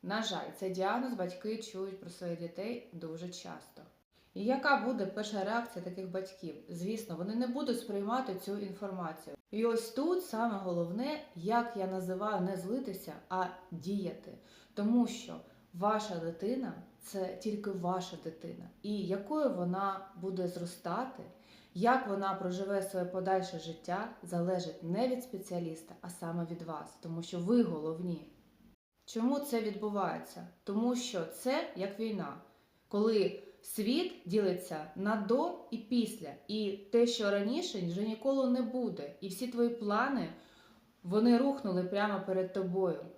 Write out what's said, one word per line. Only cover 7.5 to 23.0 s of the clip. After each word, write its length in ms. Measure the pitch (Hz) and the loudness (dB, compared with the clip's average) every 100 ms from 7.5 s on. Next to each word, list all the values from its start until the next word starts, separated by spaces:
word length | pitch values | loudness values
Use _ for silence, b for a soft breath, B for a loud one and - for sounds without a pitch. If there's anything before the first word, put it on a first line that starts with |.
| 254 254 233 | 0 0 -2
сприймати 560 | - 202 202 247 254 185 | 0 -2 0 0 0 -4
цю 220 | - 202 | -4 -4
інформацію. 800 | 202 180 202 185 170 160 - 143 _ | -6 -6 -6 -4 -6 -6 -12 -16 _
І 140 | 208 233 | 2 4
ось 240 | 226 220 | 2 0
тут 360 | - 311 370 - | 0 2 2 0
саме 320 | 220 233 196 | 0 0 0
головне, 640 | 185 175 170 202 269 302 294 175 | 0 0 0 0 -2 -4 -6 -6
як 380 | 175 233 240 208 | 2 2 2 -2
я 100 | 190 | -2
називаю, 540 | 190 180 185 208 202 | -2 -2 -2 0 2
не 160 | 180 185 | 0 0
злитися, 560 | 175 254 233 180 - 151 - | -2 -2 -2 -6 -10 -12 -4
а 160 | 185 180 - - | -2 -2 -4 -12
діяти. 600 | 160 165 202 175 - - - B B B | -8 -2 -2 -2 -6 -14 -18 B B B
Тому 340 | - 208 240 226 | -2 4 6 6
що 280 | - - 165 B B B | 0 -8 -12 B B B
ваша 420 | 170 208 214 208 175 | 0 4 4 0 -2
дитина — 580 | 165 165 196 269 226 165 - - | -4 -2 -2 0 -2 -8 -14 -18
це 360 | - 196 185 - | -8 -4 -4 -2
тільки 300 | 214 208 208 | -2 -2 -2
ваша 460 | 190 175 185 175 170 | -2 0 0 -2 -8
дитина. 460 | 160 160 170 170 - - | -10 -10 -12 -12 -14 -10
І 160 | 208 208 | -4 -2
якою 560 | 175 196 202 302 277 | 0 -2 0 2 2
вона 560 | 185 175 185 196 190 - - | 2 0 2 0 -2 -8 -8
буде 260 | 185 185 180 | -4 -2 -2
зростати, 760 | 175 175 - 175 190 254 - - - B B B 180 | -2 -8 -6 -4 -2 -4 -8 -16 -18 B B B 2
як 300 | 226 254 220 | 4 4 2
вона 260 | 196 196 | 0 0
проживе 480 | 190 180 180 196 196 | 0 -2 -2 0 0
своє 240 | 190 185 | 0 -2